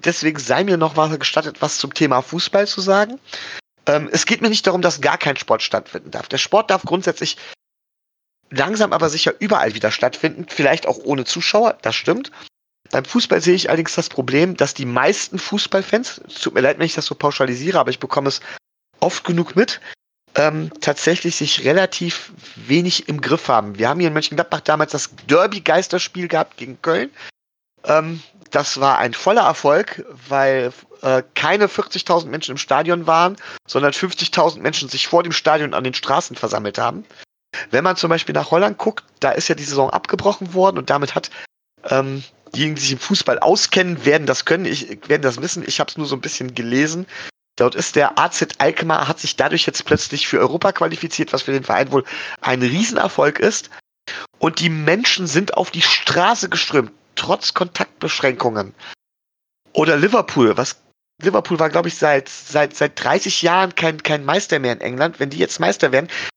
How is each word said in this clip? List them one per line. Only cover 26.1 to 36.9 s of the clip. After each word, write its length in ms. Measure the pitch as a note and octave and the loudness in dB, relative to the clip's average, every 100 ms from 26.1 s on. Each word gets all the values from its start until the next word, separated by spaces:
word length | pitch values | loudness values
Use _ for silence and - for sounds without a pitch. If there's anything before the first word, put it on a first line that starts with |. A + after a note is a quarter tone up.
| F3+ E3+ | -6 -2
gehabt 300 | D#3+ - - | -2 -2 -6
gegen 240 | A#2+ B2 | -16 -8
Köln. 280 | E3 F3 C4+ - - _ _ _ _ _ - | -2 -2 -2 -10 -20 _ _ _ _ _ 2
Ähm, 360 | D#3 D#3+ E3 - _ - | 2 2 -10 -14 _ -4
das 320 | D3 C#3+ C3+ | -2 -2 0
war 160 | C#3 B2+ | 2 4
ein 160 | A#2+ | 2
voller 300 | A2 F#3 A3 | 0 2 4
Erfolg, 640 | - - C#3+ D#3 - - - - - | 4 4 4 4 2 -8 -16 -18 -4
weil, 460 | C#3 C3+ C3 B2 - _ - | 2 2 2 -2 -6 _ -6
äh, 220 | C3 C3 - - | 0 2 0 -2
keine 340 | D3+ G#3 G3+ | 0 2 2
vierzigtausend 600 | - - F#3+ - F3 D3+ | 0 -6 -6 0 0 0
Menschen 220 | C#3+ - | -8 -8
im 60 | B2+ | -8
Stadion 500 | - C#3 E3 F3 D#3+ | 0 0 2 0 2
waren, 300 | D#3+ F3+ G3+ - - - | 4 4 0 -16 -18 -4
sondern 280 | C3 C#3+ | 0 0
fünfzigtausend 680 | - F#3+ - E3 - D#3+ - | 0 -6 -4 -2 2 2 2
Menschen 280 | A#2 D3+ C3 | -4 -4 -6
sich 180 | C3+ - | -6 2
vor 160 | E3+ | 2
dem 80 | E3+ | 2
Stadion 420 | D#3 D#3 D#3 C#3+ | 0 2 2 0
an 120 | D#2 B2+ | -2 -2
den 80 | |
Straßen 420 | - - C#3+ - B2 | -6 0 0 -2 -6
versammelt 420 | A2 A2 G#2 G#2+ | -4 -4 -4 -2
haben. 280 | A#2 | -4